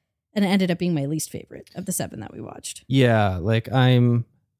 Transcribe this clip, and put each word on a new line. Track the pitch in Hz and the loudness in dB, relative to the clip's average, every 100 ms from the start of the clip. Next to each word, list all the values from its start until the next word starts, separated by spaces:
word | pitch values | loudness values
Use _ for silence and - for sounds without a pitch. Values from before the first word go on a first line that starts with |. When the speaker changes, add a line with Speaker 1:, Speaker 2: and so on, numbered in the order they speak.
| _ _ _ | _ _ _
Speaker 1:
And | 208 | -2
it | 196 | 0
ended | 196 180 | 2 0
up | 170 | 0
being | 175 | -2
my | 156 139 | -2 -2
least | 156 - | -6 -8
favorite | - - - - | -12 -16 -20 -16
of | - 190 | -14 -8
the | |
seven | - - - | -8 -8 -10
that | - | -14
we | - | -14
watched. | - - - - - | -16 -14 -14 -12 -2
Speaker 2:
Yeah, | 135 123 110 101 90 | 2 4 4 2 0
like, | 98 113 - | 0 0 0
I'm, | 131 127 123 120 120 - _ _ | 2 4 4 4 2 -2 _ _